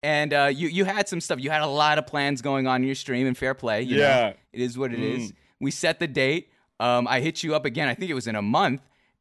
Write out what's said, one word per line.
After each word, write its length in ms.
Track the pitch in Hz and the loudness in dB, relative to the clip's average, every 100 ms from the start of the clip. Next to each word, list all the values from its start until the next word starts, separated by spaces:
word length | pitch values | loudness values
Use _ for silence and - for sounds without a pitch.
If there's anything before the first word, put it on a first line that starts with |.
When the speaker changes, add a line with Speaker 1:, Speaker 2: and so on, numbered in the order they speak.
Speaker 1:
And, 320 | 147 147 147 | 0 0 2
uh, 160 | 143 139 | 2 2
you, 140 | 139 165 | 2 -2
you 160 | 170 | 0
had 240 | 190 208 202 | 0 0 -2
some 120 | 180 | -4
stuff. 200 | - 165 | -4 -4
You 100 | 135 | -2
had 120 | 156 | 0
a 40 | 151 | 0
lot 300 | 143 151 151 | 2 4 4
of 100 | 151 | 0
plans 360 | 151 143 139 | -2 -2 -2
going 240 | 143 135 131 | -2 0 2
on 160 | 127 | 0
in 40 | 131 | 0
your 80 | |
stream, 320 | 135 - 123 131 | -4 -4 0 0
and 100 | 123 | 0
fair 180 | 131 | -2
play. 280 | 135 123 107 | -2 0 0
You 140 | 127 135 | 2 4
know? 60 | |
Speaker 2:
Yeah. 300 | 143 131 110 98 _ | 6 4 2 -2 _
Speaker 1:
It 80 | 110 | -6
is 160 | 123 120 | -4 -2
what 140 | 135 | -4
it 80 | 120 | -2
is. 320 | - 127 113 | -4 -4 -6
Speaker 2:
Mm. 20 | - _ _ | -12 _ _
Speaker 1:
We 100 | 135 | -6
set 280 | - 170 165 | -2 -2 -2
the 80 | 170 | -2
date. 440 | 131 131 160 - _ _ _ | 0 0 0 -6 _ _ _
Um, 280 | 120 123 120 | 2 2 2
I 120 | 127 | 0
hit 220 | 156 160 | 0 -4
you 120 | 165 | -2
up 100 | 151 | -2
again. 240 | 143 123 143 | -2 -2 -2
I 60 | |
think 160 | 120 185 | -2 -4
it 40 | |
was 120 | 139 117 | -6 -4
in 100 | 110 | -4
a 60 | |
month. 400 | 101 139 185 135 _ _ _ _ | 0 2 2 0 _ _ _ _